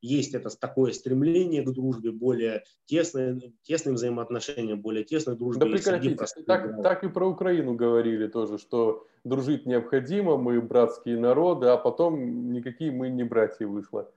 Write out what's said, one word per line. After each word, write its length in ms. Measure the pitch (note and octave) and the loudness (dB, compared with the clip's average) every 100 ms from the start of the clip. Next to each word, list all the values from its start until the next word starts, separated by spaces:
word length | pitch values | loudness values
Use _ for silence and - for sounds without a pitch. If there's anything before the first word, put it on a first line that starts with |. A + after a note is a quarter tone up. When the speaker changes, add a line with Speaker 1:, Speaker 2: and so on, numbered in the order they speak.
Speaker 1:
есть 320 | A#2 C#3+ - | -2 -2 -2
это 160 | B2+ A2 | -4 -8
с-, 80 | - | -8
такое 340 | A#2+ - B2+ | -6 0 0
стремление 680 | - C3 C3 D3+ E3+ F3+ D3+ | 0 -2 0 2 2 2 0
к 80 | C3 | -2
дружбе, 400 | C3 C3 A#2 A2+ | -2 -2 -2 -4
более 520 | A2 B2 B2 A2+ G#2+ - _ - | -2 -2 0 0 -4 -8 _ -4
тесной, 680 | D3+ E3 C#3 B2+ B2+ B2 _ | 0 0 -2 -4 -4 -10 _
тесным 320 | - D#3+ D3+ B2 | -6 -4 -2 -2
взаимоотношениям, 880 | B2 A#2+ A#2 A#2+ - C#3+ A2+ G#2 | -2 -4 -4 -6 -6 -6 -4 -4
более 220 | A2 A2 | -4 -4
тесной 320 | G#2+ D#3 C3+ A#2 | -2 -4 -2 -4
дружбе 240 | B2 B2+ | -2 2
Speaker 2:
Да 140 | D#3 F#3+ | 2 2
Speaker 1:
и 20 | |
среди 320 | G3 F3+ B2+ | 2 2 0
Speaker 2:
прекратите. 60 | - | -2
Speaker 1:
простых 300 | A2 - - | -4 -6 0
Speaker 2:
Так, 180 | F#3 | 0
Speaker 1:
граждан. 200 | - - | 0 -2
Speaker 2:
так 200 | F#3 F#3 | 0 0
и 60 | F#3+ | -2
про 200 | F3+ F#3+ | 0 0
Украину 460 | F3+ F#3 F3 C3+ A#2+ | 0 0 2 0 2
говорили 520 | A#2 A#2 A2+ A2 G#2+ | 4 4 2 0 -2
тоже, 300 | A#2 G#2+ G#2 | -2 -4 -6
что 500 | - A#2+ A2+ A2 - _ | -4 0 0 0 -6 _
дружить 420 | B2 C3+ C3 D3 - | -4 -2 0 -2 0
необходимо, 720 | B2 A#2+ C3+ B2+ G3 F#3+ C#3 | -2 2 -2 0 0 2 2
мы 240 | B2 A#2+ | 2 0
братские 560 | A#2 B2 A#2 - - A#2 | 2 4 4 2 -4 0
народы, 500 | A#2+ C3 F3 D#3+ B2 | 4 4 4 4 4
а 100 | A#2+ | 4
потом 760 | B2 A#2+ E3+ D#3+ B2 A#2+ B2 | 4 2 0 0 -4 -6 -4
никакие 400 | B2 A#2+ A#2+ D#3+ | -6 -6 -6 -6
мы 180 | B2+ B2+ | -4 -4
не 140 | B2+ | -2
братья 420 | A#2+ A2+ G#2+ - G#2+ | 0 2 2 0 -6
вышло. 440 | G2+ G2 G#2+ - | -6 -6 -8 -10